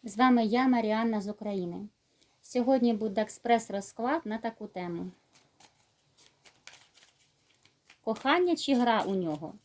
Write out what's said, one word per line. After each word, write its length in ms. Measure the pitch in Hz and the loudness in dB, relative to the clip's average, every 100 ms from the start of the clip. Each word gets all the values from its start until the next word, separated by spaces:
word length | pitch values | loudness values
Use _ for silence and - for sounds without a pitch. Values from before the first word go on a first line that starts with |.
З 140 | 233 214 | -10 2
вами 280 | 254 240 220 | 4 6 4
я, 220 | 233 262 | 2 4
Маріанна 540 | 240 214 220 233 214 | 2 2 0 0 -2
з 60 | 202 | -4
України. 600 | 208 208 196 175 175 208 _ _ _ _ _ | -8 -6 -4 -6 -8 -12 _ _ _ _ _
Сьогодні 520 | - 247 240 262 240 | -4 -2 2 4 4
буде 280 | 214 220 196 | 2 -2 -2
експрес-розклад 1000 | 214 - 240 233 226 196 196 - 240 320 214 | -4 -6 2 2 2 -8 -8 -6 -2 -2 -4
на 120 | 220 | -6
таку 300 | 226 220 208 | -6 -10 -12
тему. 440 | 185 180 170 185 - _ - _ _ - _ _ _ _ _ - _ - _ - - _ _ - _ _ _ _ _ _ _ _ - | -10 -8 -8 -10 -14 _ -20 _ _ -20 _ _ _ _ _ -20 _ -20 _ -20 -20 _ _ -20 _ _ _ _ _ _ _ _ -12
Кохання 520 | - 220 262 330 359 311 | -6 -4 0 2 2 0
чи 200 | - 254 | 0 2
гра 280 | 240 220 | 4 2
у 120 | 185 190 | 0 -2
нього? 380 | 170 151 156 208 | -2 -4 -8 -16